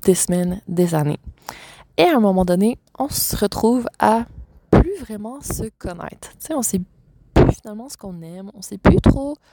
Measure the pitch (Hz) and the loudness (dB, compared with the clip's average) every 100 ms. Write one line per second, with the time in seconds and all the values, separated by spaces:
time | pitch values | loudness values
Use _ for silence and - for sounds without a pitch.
0 | - 180 - 180 180 185 - 175 175 160 | 2 2 0 -2 -2 -4 -6 0 0 2
1 | 147 - - - - - - - - - | 0 -4 -10 -18 -18 -18 -20 -20 -10 2
2 | 349 285 208 185 180 180 208 262 _ - | 4 4 4 2 2 2 2 0 _ -8
3 | 277 - - - 202 - 226 247 240 - | -6 -4 -4 -2 -2 0 2 2 -2 0
4 | - 226 233 - - _ _ - 311 392 | 2 2 -2 -12 -20 _ _ 4 4 -2
5 | 262 214 214 277 - - 220 - 196 175 | -10 -12 -14 -14 -10 -8 -8 -10 -12 -10
6 | - - - - - 311 226 190 180 _ | -12 -14 -20 -18 -8 -4 -2 -4 -6 _
7 | _ _ _ - - - 226 208 262 - | _ _ _ 4 4 2 -10 -16 -16 -16
8 | 196 175 165 180 196 220 185 196 - - | -14 -14 -16 -16 -18 -20 -16 0 4 4
9 | - - 277 302 _ | 4 2 -4 -10 _